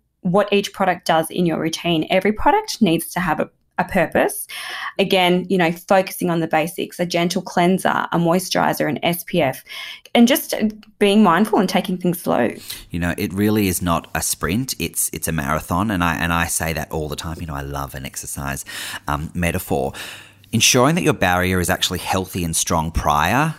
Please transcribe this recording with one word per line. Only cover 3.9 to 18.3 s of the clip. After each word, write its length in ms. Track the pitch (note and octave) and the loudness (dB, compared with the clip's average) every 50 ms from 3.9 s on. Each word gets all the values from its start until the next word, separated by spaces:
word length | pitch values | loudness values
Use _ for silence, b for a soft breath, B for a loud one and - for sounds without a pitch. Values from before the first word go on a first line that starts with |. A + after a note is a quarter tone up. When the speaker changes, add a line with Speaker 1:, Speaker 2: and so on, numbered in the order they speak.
| - F#3+ D#3+ - - - - G4+ - - - B B B B B B B B B B - | 2 0 0 2 2 2 0 0 -2 -6 -12 B B B B B B B B B B -2
Speaker 1:
Again, 480 | G3 F#3 G3 F#3 F3+ F3 F3+ F3+ F3+ F3+ | 0 2 4 4 4 4 4 2 2 0
you 80 | G3 | 2
know, 160 | F#3 F3 E3 F3 | 2 2 2 0
focusing 560 | - - - G3+ F#3+ F#3+ F#3+ - - F3+ F3+ | -2 0 2 4 4 4 2 -4 -4 -2 0
on 120 | E3 E3+ | 0 0
the 60 | D#3+ | 0
basics, 540 | D#3+ - D#3 D#3 F3 - - - - - - | 0 0 0 0 -2 -4 -6 -8 -8 -4 -6
a 60 | F3+ | -4
gentle 340 | F3 - E3+ E3+ F3+ - F#3+ | -2 0 0 0 0 -2 -2
cleanser, 680 | F3+ - - F#3 F3 F3+ F#3+ F3+ - D2 - - - - - | -6 -4 0 2 4 4 4 2 2 0 0 0 -2 0 0
a 60 | E3+ | 0
moisturizer, 680 | E3+ E3 E3+ F#3+ F#3 - - F3 E3 D3+ D#3 - D3+ | 2 2 2 2 0 0 0 0 2 2 0 0 -2
an 160 | D3+ D3 - - | -2 -2 -2 -2
S 220 | E3 E3+ F3 - | -2 -2 -2 -6
P 160 | - - F3 | -4 0 0
F, 240 | D3+ C3 - - - B B B B B B B B B - | 0 0 -2 -4 -12 B B B B B B B B B 4
and 140 | A#3 A#3+ A#3 | 6 6 6
just 260 | C#4+ D#4+ - - - - G#3+ G#3+ - - - - _ - | 6 2 0 -2 -4 -2 -2 -2 -4 -6 -18 -16 _ 2
being 240 | G#3+ G3+ G3 G#3+ G#3+ | 2 4 6 8 8
mindful 360 | F3+ D#3+ F3 A3 G#3+ G#4 E4 | 6 6 6 4 4 4 2
and 100 | F#3+ F3+ | 2 2
taking 280 | - F3+ - - F#3 | 2 0 0 0 -4
things 240 | F3 - F3+ F3 - | -2 0 -2 -2 -2
slow. 300 | - - - - B2 G2+ - - B B B B B B | -2 0 0 2 2 0 -2 -6 B B B B B B
Speaker 2:
You 100 | - F2 | -6 -2
know, 140 | E2+ F2 - | -2 -2 -2
it 160 | - G2 G2 F2+ | -2 -4 -4 -2
really 360 | G2 G#2 G#2+ G#2+ A2 G#2 F#2+ | 0 2 2 4 4 2 2
is 120 | F2+ - | 0 0
not 300 | F2+ F2 E2 D#2+ - - - | 0 0 0 0 -2 -4 -6
a 60 | D#2+ | -4
sprint. 540 | - - - - - D2+ F2+ A#2 C3+ - - - | -4 -4 -6 -4 -2 -2 0 -2 -2 -4 -6 -6
It's, 300 | - - - - - - - | -6 -6 -4 -4 -6 -4 -6
it's 120 | D#2+ - | -6 -6
a 60 | E2 D#2+ | -4 -4
marathon. 580 | D#2+ C#2+ C2+ D#2 D#2 - - F2+ E2+ G#2 A2+ | -2 -2 -2 -2 -2 -2 -2 -2 -2 0 0
And 140 | G2+ F2 E2+ | 0 0 0
I, 120 | E2+ E2 | 0 0
and 180 | - - E2+ E2+ | 0 0 0 0
I 120 | E2+ E2+ E2+ | 0 0 -2
say 260 | - - F2 E2 D#2+ | -2 -4 -2 -2 -4
that 180 | D2+ D2 - - | -4 -6 -6 -6
all 160 | E2 D2+ D2+ | -6 -6 -6
the 80 | C#2+ | -8
time. 220 | - - E2 D#2 - | -8 -8 -10 -8 -8
You 60 | F2 | -8
know, 80 | D#2 D2 | -10 -8
I 80 | C#2+ C#2 | -8 -8
love 320 | C#2 C#2+ C#2 C#2 C#2 - | -8 -8 -8 -8 -8 -10
an 100 | C2+ C2 | -12 -12
exercise, 640 | C#2 - - - - | -12 -12 -12 -12 -12